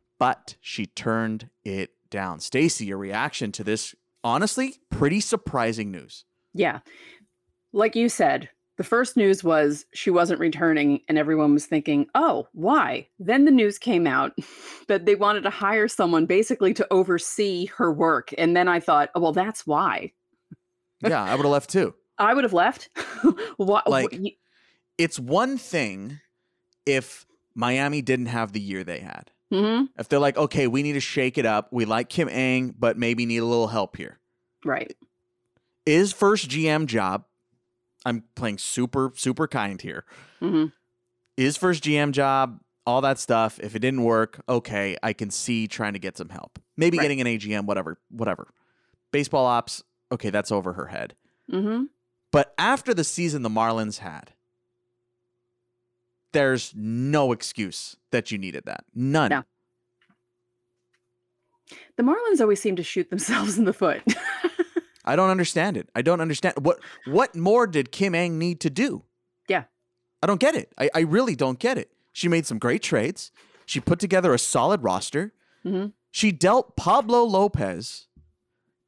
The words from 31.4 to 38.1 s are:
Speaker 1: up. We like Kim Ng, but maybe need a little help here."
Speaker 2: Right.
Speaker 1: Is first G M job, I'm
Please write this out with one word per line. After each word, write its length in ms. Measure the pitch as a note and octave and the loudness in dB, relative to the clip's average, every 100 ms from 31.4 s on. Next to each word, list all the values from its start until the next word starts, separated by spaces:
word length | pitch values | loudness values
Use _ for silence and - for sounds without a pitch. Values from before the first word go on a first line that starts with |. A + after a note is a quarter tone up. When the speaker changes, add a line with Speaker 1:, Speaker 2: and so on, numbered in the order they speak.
| A2+ | 0
Speaker 1:
up. 220 | G#2+ - | 0 -2
We 140 | B2 A2 | -2 0
like 240 | A2+ B2 | -2 -2
Kim 180 | - D3+ | -2 -2
Ng, 460 | B2 C3 B2+ B2+ - | -2 0 0 -4 -2
but 200 | A#2 A2 | 0 0
maybe 260 | A#2+ A#2+ | 0 0
need 140 | A#2 A#2 | -2 -2
a 80 | A#2 | 0
little 220 | A#2 A2+ | 0 0
help 280 | A2+ F#2+ - | -2 -4 -6
here." 220 | C2 - _ _ _ _ | -14 -16 _ _ _ _
Speaker 2:
Right. 320 | D3+ C3+ - - _ _ _ _ _ _ _ _ - | -4 -4 -6 -14 _ _ _ _ _ _ _ _ 2
Speaker 1:
Is 260 | D#3 G3 | 4 4
first 360 | - G3+ G#3 C#3 | 2 2 2 0
G 180 | C#3+ D#3+ | -2 0
M 180 | D3+ D#3 | 0 0
job, 380 | A2+ F#2+ F#2+ - _ _ _ _ _ _ _ | 0 0 -4 -8 _ _ _ _ _ _ _
I'm 160 | B2 | -6